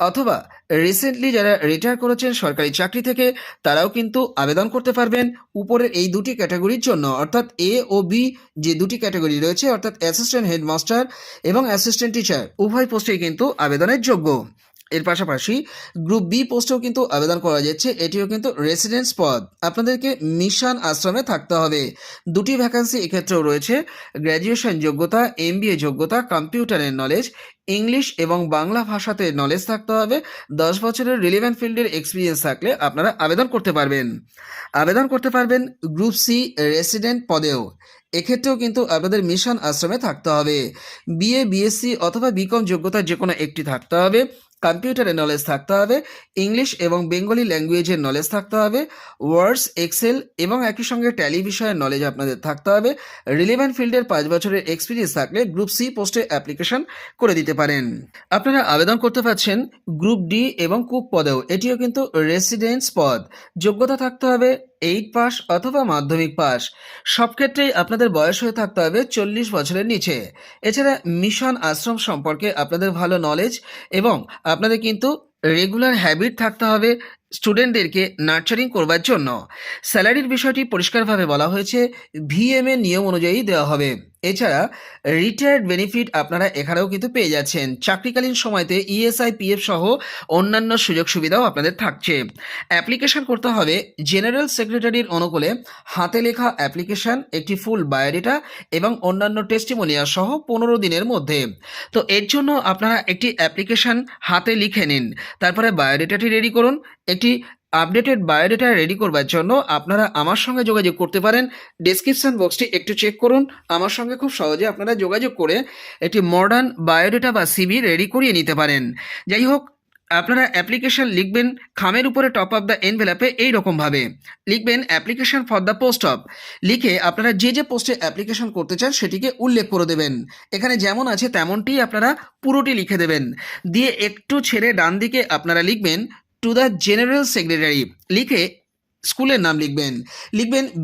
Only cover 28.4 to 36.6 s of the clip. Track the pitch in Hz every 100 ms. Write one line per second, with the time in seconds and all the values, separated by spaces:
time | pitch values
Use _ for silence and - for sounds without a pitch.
28.4 | 170 151 165 226 214 208 196 202 180 143
29.4 | 139 175 185 220 214 220 214 285 311 -
30.4 | - 147 160 190 226 226 247 247 180 196
31.4 | 240 240 233 226 233 160 147 185 175 151
32.4 | 151 131 208 269 143 139 180 - 156 175
33.4 | 254 226 190 151 139 139 120 113 - _
34.4 | - - - 139 156 208 269 254 262 247
35.4 | 240 254 254 - 160 156 226 226 - 240
36.4 | 254 -